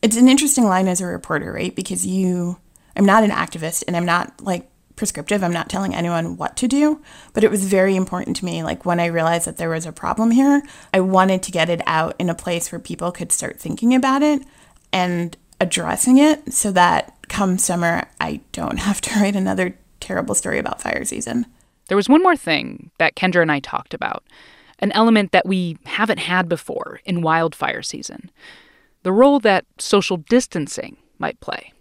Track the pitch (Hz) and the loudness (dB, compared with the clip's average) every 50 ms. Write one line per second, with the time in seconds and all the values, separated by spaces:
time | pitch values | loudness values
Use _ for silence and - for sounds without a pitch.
0 | - 220 214 226 247 262 262 285 294 277 - 269 240 208 185 185 190 190 180 175 | 2 0 4 6 6 8 8 6 4 2 2 2 2 2 2 2 2 0 0 -2
1 | 190 175 175 175 - - 165 151 - - - - - - - - 190 - 185 175 | -4 -6 -8 -10 -6 -4 -4 -4 -4 -6 -8 -6 -6 -6 -6 -8 -8 -6 -6 -6
2 | 185 190 185 190 190 180 180 180 175 175 180 - _ _ _ _ _ _ - - | -4 -4 -2 0 0 0 0 -2 -2 -4 -6 -10 _ _ _ _ _ _ 0 2
3 | 202 196 190 220 220 208 - - 170 165 - 170 160 160 165 - - - 180 170 | 4 4 6 6 4 4 2 -2 -4 -6 -6 -10 -8 -8 -8 -6 -6 -4 -4 -2
4 | 175 175 170 175 - - _ - - 196 185 175 - _ _ _ _ _ _ - | 0 0 0 -2 -2 -6 _ -12 -6 -6 -6 -6 -8 _ _ _ _ _ _ -8
5 | 220 202 - - 143 - 208 208 196 170 170 165 - - - 185 196 190 180 175 | -8 -6 -6 -8 -6 -4 -4 -2 -2 -2 -2 -4 -6 -6 -6 -6 -4 -4 -4 -4
6 | 170 175 170 165 165 170 175 - - - - - - 247 254 285 302 302 302 294 | -4 -2 -2 -4 -4 -6 -8 -8 -8 -8 -6 -4 -2 -2 0 2 2 2 0 -2
7 | - - - - - - _ - 208 214 220 202 190 190 202 190 185 196 196 185 | -8 -20 -20 -20 -20 -6 _ 2 2 4 2 0 -2 0 2 2 4 4 2 0
8 | 185 180 - 180 - - - - - 180 170 165 160 160 160 - - 180 170 170 | -2 -2 -4 -8 -6 -6 -6 -6 -6 -6 -6 -4 -4 -4 -6 -4 -2 -2 0 0
9 | 170 170 165 170 160 160 170 170 165 170 156 - 175 165 165 160 165 170 160 - | 0 0 0 0 0 0 0 0 -2 -6 -8 -6 -6 -4 -4 -4 -6 -10 -12 -10
10 | - - - - 220 233 233 247 269 277 285 285 285 - - - - - - 190 | -6 -6 -2 0 2 4 4 6 6 6 4 2 0 -4 -20 -20 -12 -2 0 0
11 | 185 190 190 185 185 190 190 185 185 - 180 170 160 165 175 165 - - 165 160 | 2 4 4 4 4 4 2 0 -2 -4 -2 -2 0 0 0 -2 -2 0 0 0
12 | 160 165 - _ 180 175 170 165 - 185 175 170 170 - - - - - 175 - | 0 -2 -4 _ -4 -4 -4 -4 -4 -6 -4 -4 -6 -8 -10 -12 -12 -12 -10 -6
13 | 175 175 175 - 175 170 - - - - - - - 160 - - - 233 254 262 | -6 -6 -6 -6 -4 -4 -4 -4 -4 -8 -10 -10 -10 -10 -8 0 2 4 4 4
14 | 240 269 262 277 285 302 294 277 - - _ _ _ _ _ _ _ _ - 185 | 4 2 2 2 4 2 2 0 -2 -10 _ _ _ _ _ _ _ _ -2 -2
15 | 180 180 175 170 175 170 - _ _ _ _ _ 185 180 - 185 165 160 - - | 0 0 0 -2 -4 -6 -8 _ _ _ _ _ -2 -2 0 -4 -2 -2 -2 0
16 | - 254 254 262 285 311 302 302 - - - - - 208 190 185 175 175 170 - | 4 6 8 8 8 6 4 2 -2 -6 -4 -2 -2 0 4 4 4 4 4 0
17 | - - _ _ - _ - - 202 190 180 190 - - 180 175 170 170 170 - | -2 -4 _ _ -18 _ -4 0 0 0 2 0 0 -2 -2 0 0 0 0 -2
18 | - - _ _ - - - - _ _ - - - - - - 190 202 202 - | -4 -8 _ _ -6 -6 -6 -10 _ _ -10 -8 -6 -6 -6 -4 -2 -2 -2 -2
19 | - - 233 214 208 196 202 196 190 190 190 185 185 180 190 _ _ _ _ _ | -4 -2 0 2 2 2 0 0 -2 -2 -2 -2 -2 -4 -4 _ _ _ _ _
20 | - - 190 185 - - 208 - - 190 - - - - - - - - - - | -12 -6 -4 -4 -4 -2 -4 -4 -2 -2 -4 -4 -4 -6 -8 -8 -6 -6 -6 -4
21 | - - - - - - 233 240 233 - _ _ _ _ _ _ _ _ 190 202 | -6 -6 -8 -8 -8 -6 -4 -4 -4 -6 _ _ _ _ _ _ _ _ -2 0
22 | 196 - 269 320 370 381 339 - - - 160 139 - - - - - - _ _ | 4 4 4 6 6 4 2 0 -2 -4 -2 -2 -4 -8 -12 -14 -18 -20 _ _
23 | 170 156 - - - 185 175 180 165 160 151 143 135 - - - - _ - - | 0 0 0 0 -2 2 2 2 2 2 0 -2 -4 -6 -8 -8 -8 _ -12 -8
24 | - - - - _ _ _ - - - - _ _ _ _ _ - 202 - 202 | -8 -6 -8 -8 _ _ _ -20 -20 -20 -20 _ _ _ _ _ -4 -2 2 2
25 | 220 233 226 214 202 180 - 185 - 180 196 185 180 170 160 - _ - - - | 4 6 4 4 2 4 2 2 2 2 -2 -2 -2 -4 -6 -10 _ -10 -4 -2
26 | 208 208 208 190 - - 180 185 180 165 170 160 - - - - - - - - | 0 0 -2 -4 -2 -2 -2 -2 0 0 -2 -6 -4 -8 -8 -8 -8 -10 -14 -16
27 | _ - 185 175 165 160 160 165 165 165 156 - 147 135 - - - - - - | _ -4 -2 -2 0 2 2 2 0 -2 -2 -4 -6 -4 -4 -6 -8 -10 -10 -10
28 | - - - - - 180 _ _ - - - - _ _ _ _ _ _ _ _ | -12 -14 -16 -16 -20 -20 _ _ -20 -20 -20 -20 _ _ _ _ _ _ _ _
29 | _ 185 185 208 254 285 285 285 - 220 196 180 - _ _ _ - - - 202 | _ -2 4 6 6 6 6 4 4 2 2 2 0 _ _ _ -2 2 2 2
30 | 185 - 190 170 151 _ 233 247 247 - - 180 147 139 - - - - - _ | 2 2 -4 -4 0 _ 2 2 2 2 -6 -8 -6 -6 -8 -10 -10 -12 -14 _
31 | _ _ _ _ - 156 - _ - - - - - - _ _ | _ _ _ _ -6 -6 -6 _ -10 -12 -12 -12 -12 -18 _ _